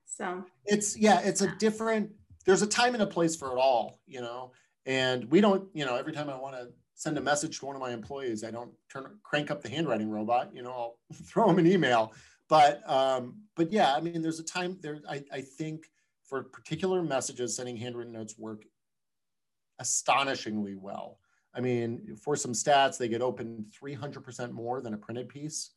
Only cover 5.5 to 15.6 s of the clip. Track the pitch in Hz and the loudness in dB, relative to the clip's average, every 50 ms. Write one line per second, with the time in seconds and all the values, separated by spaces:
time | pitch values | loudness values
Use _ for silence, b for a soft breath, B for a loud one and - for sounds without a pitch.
5.5 | 190 190 - - - 151 139 127 120 131 139 156 139 147 147 143 135 127 135 139 | 6 4 0 -4 -8 -6 -4 -2 -2 -2 -4 -4 -6 -6 -6 -6 -8 -8 -10 -10
6.5 | 131 123 123 123 - _ _ _ _ - - 156 147 139 123 143 147 147 160 - | -10 -12 -14 -14 -18 _ _ _ _ -8 -6 -4 -4 -2 0 0 0 0 0 -4
7.5 | - - 135 139 139 131 131 123 120 113 107 131 139 139 135 120 113 104 113 110 | -6 -8 -10 -10 -8 -6 -6 -6 -6 -8 -8 -10 -10 -6 -6 -6 -6 -6 -8 -10
8.5 | 110 120 120 - - _ _ - - 135 135 - - - - - 151 147 147 151 | -10 -10 -12 -14 -18 _ _ -16 -14 -14 -14 -14 -18 -20 -8 -4 -4 -2 -2 -2
9.5 | 147 - - 104 131 160 165 139 113 107 107 107 107 107 107 117 120 127 147 107 | -6 -6 -8 -6 -4 -2 -2 0 0 0 -2 -2 -4 -4 0 0 0 0 0 -2
10.5 | 123 131 123 123 127 123 117 117 - _ _ - - - - - - 208 226 190 | -8 -12 -12 -10 -8 -8 -8 -8 -10 _ _ -20 -20 -20 -18 -2 2 4 6 6
11.5 | 170 180 165 170 196 175 147 127 120 113 110 B B B B B B B _ - | 6 6 6 6 6 6 6 6 4 4 4 B B B B B B B _ 4
12.5 | 156 156 147 151 147 - - 160 143 131 135 135 131 127 120 123 - - - _ | 8 8 8 8 6 2 -2 0 2 2 2 2 2 0 -2 -6 -12 -16 -20 _
13.5 | _ 165 165 165 214 208 165 135 139 160 165 170 170 165 160 160 160 160 160 - | _ -2 0 2 4 4 4 4 4 2 0 -2 -2 -2 -2 -2 -4 -4 -8 -8
14.5 | - 180 180 180 190 185 151 147 151 151 - - 147 139 139 - 143 143 135 - | -6 -4 -4 -4 -6 -8 -10 -10 -10 -10 -10 -8 -8 -8 -8 -10 -10 -10 -10 -10
15.5 | - - | -8 -6